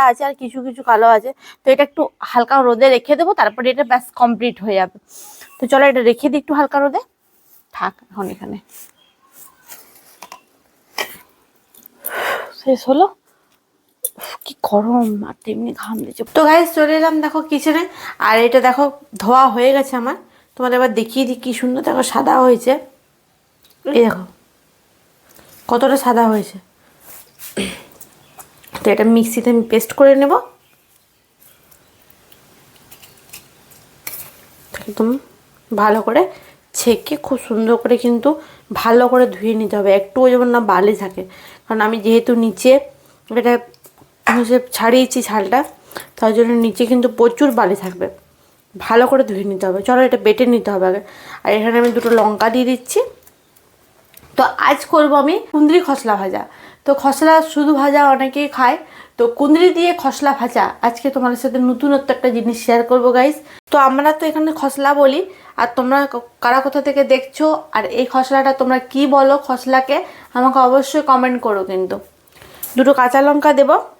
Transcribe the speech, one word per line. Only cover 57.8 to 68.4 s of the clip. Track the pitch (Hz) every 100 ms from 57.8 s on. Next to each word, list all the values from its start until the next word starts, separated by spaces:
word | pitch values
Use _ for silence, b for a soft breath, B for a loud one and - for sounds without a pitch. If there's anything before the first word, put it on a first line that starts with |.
ভাজা | 285 294 285
অনেকেই | 269 269 277 285 -
খায়, | 254 302 B B B -
তো | 233
কুঁদরি | 233 285 311 359 339
দিয়ে | 349 349
খসলা | 277 262 285 -
ভাজা | 240 240 - -
আজকে | 233 233 277 269
তোমাদের | 247 240
সাথে | 262 254 254
নতুনত্ব | 247 285 269 277 254
একটা | 254
জিনিস | 233 226 226 -
শেয়ার | 233
করবো | 233 254 247
গাইস। | 240 269 302 B B _
তো | 294
আমরা | 269 269 294 311
তো | 320
এখানে | 302 311 311
খসলা | 277 277 277
বলি, | 285 277 285 381 B B -
আর | 240 240
তোমরা | 254 277 277
ক-, | 240 240 _
কারা | 240 262 269
কোথা | 285
থেকে | 277 277
দেখছো | 269 262 262 - 311 311 - 220
আর | 202
এই | - 247
খসলাটা | 262 262 269